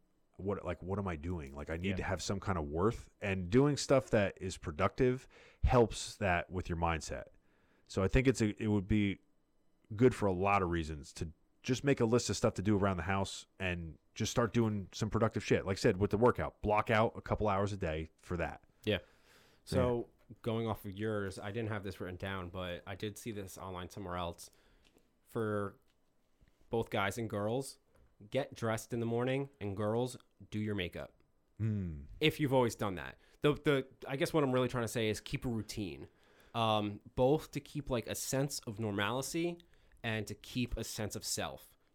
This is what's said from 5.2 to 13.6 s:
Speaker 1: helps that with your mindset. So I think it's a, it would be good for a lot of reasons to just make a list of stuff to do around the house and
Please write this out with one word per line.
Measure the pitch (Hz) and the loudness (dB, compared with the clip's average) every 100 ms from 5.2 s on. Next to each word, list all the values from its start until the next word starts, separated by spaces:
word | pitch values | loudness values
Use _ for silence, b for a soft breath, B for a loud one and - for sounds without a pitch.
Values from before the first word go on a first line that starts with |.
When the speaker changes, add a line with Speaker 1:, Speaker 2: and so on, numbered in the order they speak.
| - b b b | -6 b b b
Speaker 1:
helps | - 127 110 - - - | 4 6 6 2 -10 -2
that | 101 87 - | 2 2 0
with | 92 - | -4 -2
your | 85 | 0
mindset. | 85 80 - 67 - - _ _ _ _ - | 2 0 -4 -8 -10 -20 _ _ _ _ -6
So | - | 0
I | 95 | 4
think | 135 131 | 6 6
it's | 113 | 4
a, | 107 - | 2 2
it | 110 | 2
would | 104 92 | 2 4
be | 107 101 - _ _ _ _ _ _ - 104 | 2 2 0 _ _ _ _ _ _ -12 4
good | 127 - | 6 6
for | 101 | 2
a | |
lot | 90 98 101 | 4 4 4
of | 90 | 4
reasons | 85 78 76 67 | 2 -2 -6 -12
to | - 80 - _ _ | -10 -10 -10 _ _
just | - 127 | -2 0
make | 143 139 | 2 2
a | 117 | 4
list | 117 - | 4 2
of | 101 | 0
stuff | 113 | 0
to | 104 | 2
do | 95 101 | 2 4
around | 98 90 | 4 2
the | |
house | 82 98 95 - - | 0 0 -2 -6 -14
and | - | -6